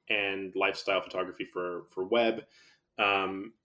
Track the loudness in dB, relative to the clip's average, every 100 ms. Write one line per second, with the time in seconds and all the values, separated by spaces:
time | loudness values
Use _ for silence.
0 | -2 0 0 -2 -4 0 0 0 0 0
1 | 0 -4 -4 -6 -8 -6 -4 -6 -8 -6
2 | 2 4 4 2 -6 _ -20 _ _ 0
3 | 2 2 0 -4 -8 -14